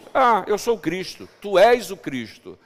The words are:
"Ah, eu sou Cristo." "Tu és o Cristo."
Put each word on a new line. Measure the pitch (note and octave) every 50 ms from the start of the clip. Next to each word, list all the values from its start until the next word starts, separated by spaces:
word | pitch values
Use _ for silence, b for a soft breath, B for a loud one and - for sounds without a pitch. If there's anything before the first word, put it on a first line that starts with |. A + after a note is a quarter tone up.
| - - -
"Ah, | C#4 C4 A#3+ A3 G#3 F3+
eu | - G#3
sou | G3 - A#3 A#3
Cristo." | - - E3 F3 F#3 F3 - - - G2+ - _ _
"Tu | - G3+ G3 F3
és | G3+ A#3 B3 B3 G3+ E3+
o | G3
Cristo." | - - D#3 C3+ B2 A2+ G2+ - - - F2+ D#2+ - b